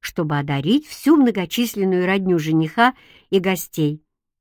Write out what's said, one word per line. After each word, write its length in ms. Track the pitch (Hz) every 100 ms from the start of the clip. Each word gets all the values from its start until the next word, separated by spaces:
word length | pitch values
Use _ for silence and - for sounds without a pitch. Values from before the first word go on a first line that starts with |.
чтобы 380 | - - 156 147
одарить 480 | 143 139 143 269 -
всю 300 | - - 311
многочисленную 880 | 254 208 175 - 240 208 190 180 180
родню 320 | 196 185 175
жениха 560 | 151 160 160 - 240 - _ _ _
и 80 | 190
гостей. 640 | 185 185 - - 151 151 _ _ _ _